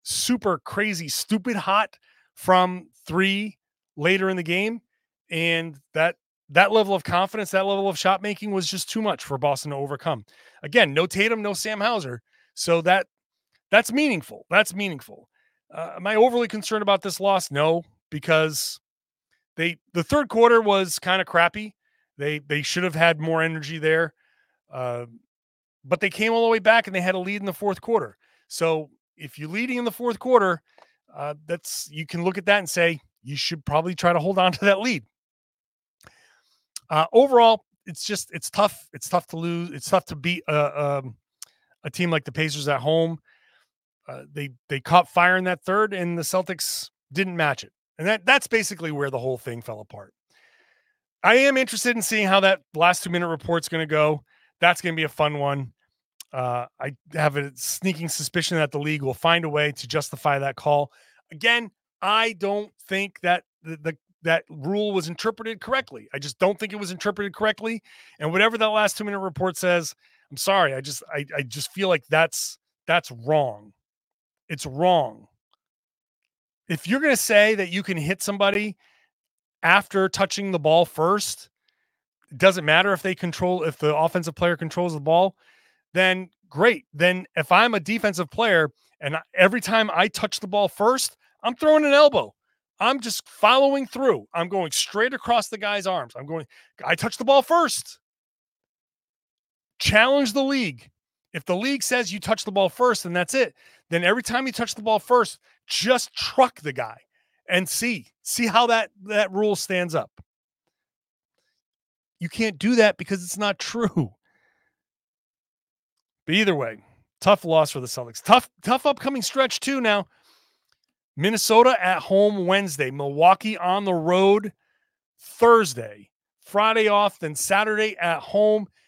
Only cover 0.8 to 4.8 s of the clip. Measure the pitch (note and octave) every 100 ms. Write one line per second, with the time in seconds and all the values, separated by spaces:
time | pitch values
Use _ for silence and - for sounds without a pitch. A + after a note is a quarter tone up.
0.8 | G#3+ F3+ D#3 - - A3 F#3 G#3+ F#3+ G3
1.8 | A3 _ _ _ _ - - F#3 F3+ F3+
2.8 | - _ - E3 G3 G3 G#3+ - _ _
3.8 | _ - D#3+ F#3+ F#3+ F#3 E3 F3+ G#3 A#3